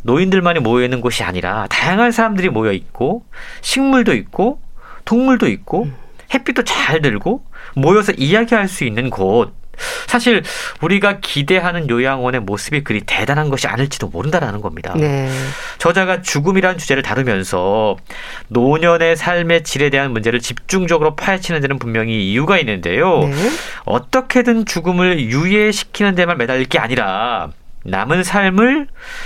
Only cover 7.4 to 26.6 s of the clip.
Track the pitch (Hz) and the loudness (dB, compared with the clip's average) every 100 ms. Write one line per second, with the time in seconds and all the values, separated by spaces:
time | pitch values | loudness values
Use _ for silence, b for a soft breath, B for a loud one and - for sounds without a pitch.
7.4 | - B B 135 147 208 202 - 135 208 | -6 B B 0 4 4 4 0 2 2
8.4 | 233 226 190 - 123 107 127 104 95 113 | 4 2 2 -2 -4 -2 -4 0 4 4
9.4 | 107 - - - B B - 240 233 208 | 2 -4 -14 -10 B B -2 2 4 2
10.4 | 156 B B - 165 196 202 202 - 143 | 0 B B -4 0 2 2 0 -4 -2
11.4 | 143 185 175 170 151 120 131 135 123 127 | 2 2 2 -2 0 2 2 0 0 -2
12.4 | 98 104 - 147 143 104 - - 110 156 | -2 -6 -4 -4 -2 -4 -2 -2 0 0
13.4 | 151 135 - 110 139 - 95 85 147 175 | 0 -2 -2 -2 -2 -4 -6 -4 -2 -2
14.4 | 131 104 104 78 - 160 151 139 131 131 | -2 -4 -8 -8 -6 -2 0 -2 -4 -4
15.4 | 135 139 B - 170 180 185 180 - 143 | -6 -8 B -2 0 2 0 -2 -2 0
16.4 | 156 190 185 175 - 135 131 113 127 98 | 2 2 2 0 -2 -2 0 -2 0 -2
17.4 | 92 92 92 107 107 98 B B B B | -2 -2 2 2 0 -2 B B B B
18.4 | - 117 127 156 170 170 165 165 175 175 | -2 2 4 4 4 4 4 2 0 0
19.4 | 165 170 156 139 143 135 139 113 110 117 | 2 2 0 0 2 2 0 0 0 0
20.4 | - 120 - 190 175 170 156 147 - 190 | -2 -8 -2 0 2 2 2 0 -2 -2
21.4 | 185 160 139 135 120 113 113 110 95 110 | -2 -2 0 -2 -2 -2 0 0 0 0
22.4 | 151 190 127 98 85 101 180 151 143 139 | 2 2 0 -2 -2 0 2 2 2 0
23.4 | 220 330 B B - 233 - 262 254 254 | -2 -2 B B -2 -2 0 -2 2 2
24.4 | 240 226 208 175 165 180 180 170 113 127 | 4 2 0 -2 0 2 2 2 0 0
25.4 | 175 208 214 208 - - 202 175 175 156 | 2 4 2 0 -6 0 0 2 2 0
26.4 | 117 131 | 0 0